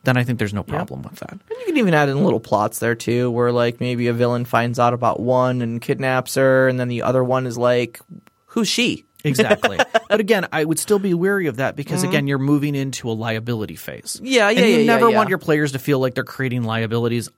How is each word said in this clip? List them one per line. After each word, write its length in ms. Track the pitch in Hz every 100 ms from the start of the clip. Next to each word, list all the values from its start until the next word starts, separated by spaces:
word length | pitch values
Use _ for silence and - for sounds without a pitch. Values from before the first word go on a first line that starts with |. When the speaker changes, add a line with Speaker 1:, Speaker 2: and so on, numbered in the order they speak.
Speaker 1:
then 120 | - 127
I 60 |
think 160 | 120 117
there's 160 | 101
no 60 | 101
Speaker 2:
Yep. 80 | -
Speaker 1:
problem 340 | - 185 -
with 140 | - -
that. 140 | -
Speaker 2:
And 260 | 196 _ 466
you 80 | 466
can 100 | 302
even 160 | 208
add 160 | 156 143
in 140 | 139
little 160 | 185 113
plots 400 | - 104 104 -
there, 160 | 113
too, 380 | 117 - 120 123
where, 180 | 117 120
like, 300 | 120 120 120
maybe 260 | 123 120 120
a 60 |
villain 320 | 117 120 120
finds 340 | 120 117 120 120
out 160 | 120
about 240 | 120 120 -
one 420 | 120 127 127 123
and 220 | 117 117
kidnaps 540 | - 139 131 131 123 -
her, 320 | 135 131 131
and 100 | 127
then 80 | 123
the 160 | 120
other 220 | - 131
one 220 | 127 131 127
is 100 | 117
like, 400 | 120 123 120 - _ - _ _ _
"Who's 220 | - 214
she?" 380 | - 240 104 _ _
Speaker 1:
Exactly. 540 | 151 - - 208 233 196
Speaker 2:
<laughs> 40 | - 220 -
Speaker 1:
But 80 | 208
again, 300 | 202 214 175
I 140 | 156
would 160 | 156 156
still 180 | - 208
be 160 | 196
weary 320 | 175 185 202 175
of 100 | 113
that 180 | 131 -
because, 240 | 143 151
Speaker 2:
Mm-hmm. 80 | 143
Speaker 1:
again, 180 | 147 139
you're 120 | 139
moving 340 | 139 147 147
into 340 | 143 135 123 123
a 40 |
liability 600 | 110 117 110 117 117 101 78
phase. 420 | - 65 - -
Speaker 2:
Yeah, 260 | 247 262 202
yeah, 80 | 220
Speaker 1:
And 80 | 220
you 60 |
Speaker 2:
yeah, 60 | 233
yeah, 60 | 226
Speaker 1:
never 220 | 226 233
Speaker 2:
yeah. 80 | 214
Speaker 1:
want 120 | 208
your 100 | 185
players 320 | - 151 151
to 60 | 131
feel 220 | - 135
like 140 | 131 127
they're 80 |
creating 400 | 131 - 131 123
liabilities 640 | 113 113 113 117 117 117 110